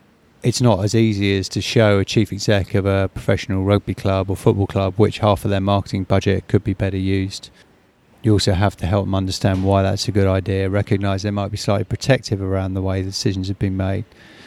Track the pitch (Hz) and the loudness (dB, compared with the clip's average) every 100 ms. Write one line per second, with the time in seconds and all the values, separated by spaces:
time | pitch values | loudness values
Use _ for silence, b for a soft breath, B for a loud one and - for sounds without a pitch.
0 | _ _ _ _ 123 - 123 95 104 110 | _ _ _ _ -4 2 4 4 2 2
1 | 113 98 101 98 95 107 - 120 107 101 | 2 2 0 0 -2 -6 -2 2 4 4
2 | 95 120 101 101 - 101 87 101 95 98 | 2 0 0 -2 0 0 0 0 0 0
3 | 95 - - 98 - 95 95 101 - 98 | 0 -4 -2 -2 -2 -2 2 2 0 -4
4 | 101 95 95 95 - 98 98 101 95 95 | -2 0 -2 0 2 2 0 0 -2 2
5 | 107 - 107 98 107 98 98 101 - 98 | 0 2 2 2 0 0 2 0 0 -4
6 | 95 95 104 92 - 101 110 101 98 95 | 0 0 2 -2 2 0 0 -2 -2 -2
7 | 95 98 95 - - _ b _ _ _ | -2 0 -2 -6 -18 _ b _ _ _
8 | _ _ 113 104 101 90 101 - 82 101 | _ _ 2 2 4 2 0 -2 -2 0
9 | 98 95 95 92 101 92 95 98 98 98 | 0 -2 -2 -2 0 0 2 2 2 0
10 | - 101 95 95 92 95 95 101 104 98 | -2 0 2 2 0 -2 0 -2 0 0
11 | 101 98 104 101 98 104 - 101 107 - | 0 -2 -2 -4 -4 -4 -2 0 -2 -4
12 | - 127 - 98 98 95 95 95 95 95 | 0 0 0 -4 -2 -2 -2 -2 -2 -2
13 | 95 98 - 98 92 98 98 95 95 98 | -4 -4 -4 -2 -4 -4 -4 -2 -4 -4
14 | 101 - B B | -8 -16 B B